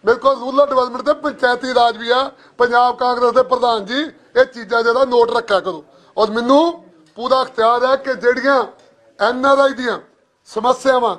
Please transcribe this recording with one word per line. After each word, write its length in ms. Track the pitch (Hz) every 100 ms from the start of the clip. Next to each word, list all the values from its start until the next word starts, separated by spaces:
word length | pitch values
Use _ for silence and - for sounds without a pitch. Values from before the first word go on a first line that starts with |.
ਮੇਰੇ 140 | 202 240
ਕੋਲ 200 | 269 269
ਰੂਰਲ 280 | 247 269 285
ਡਿਵੈਲਪਮੈਂਟ 360 | 262 247 247
ਤੇ 100 | 240
ਪੰਚਾਇਤੀ 600 | 302 294 233 247 247 254
ਰਾਜ 220 | 247 233 220
ਵੀ 140 | 233
ਆ। 200 | 208 269 - - -
ਪੰਜਾਬ 380 | 247 240 247 240
ਕਾਂਗਰਸ 360 | 247 247 247
ਦੇ 100 | 240
ਪ੍ਰਧਾਨ 440 | 254 254 240 226 190
ਜੀ, 160 | 254 302 - _ 233
ਇਹ 80 |
ਚੀਜ਼ਾਂ 380 | 262 240 202 233
ਜਿਹੜਾ 220 | 233 240
ਨੋਟ 320 | 269 240 233 233
ਰੱਖਿਆ 240 | 233 196
ਕਰੋ। 240 | 185 160 - _ _ -
ਔਰ 120 | 214
ਮੈਨੂੰ 540 | 214 240 277 339 330 - _ _
ਪੂਰਾ 280 | - 247 262
ਅਖਤਿਆਰ 440 | 254 - 220 240 254
ਹੈ 100 | 269
ਕਿ 180 | 269
ਜਿਹੜੀਆਂ 500 | 254 240 254 262 269 208 - _ _ _ -
ਐਨ 260 | 208 254 277
ਆਰ 120 | 277
ਆਈ 160 | 277
ਦੀਆਂ 240 | 247 247 180 - _ _ _ _
ਸਮੱਸਿਆਵਾਂ 720 | 220 240 254 262 254 233